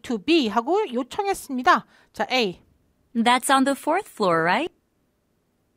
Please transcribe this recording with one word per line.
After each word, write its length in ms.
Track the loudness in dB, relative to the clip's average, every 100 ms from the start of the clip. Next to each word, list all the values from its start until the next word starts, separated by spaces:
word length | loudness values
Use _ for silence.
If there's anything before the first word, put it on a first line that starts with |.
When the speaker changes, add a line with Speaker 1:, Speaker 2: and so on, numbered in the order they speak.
Speaker 1:
to 140 | -6 -6
B?" 280 | 0 2 2
하고 320 | -2 0 -2 -2
요청했습니다. 920 | -6 -8 -6 -4 -4 -6 -2 2 2 0 _ _
자, 120 | -8 -4
A. 300 | 0 -2 -4 _ _ _ _ _
Speaker 2:
That's 400 | -2 2 2 4
on 120 | 2 2
the 100 | -2
fourth 320 | -2 -4 -4
floor, 340 | -4 0 2
right? 280 | 2 0 -2 _ _ _ _ _ _ _ _ _ _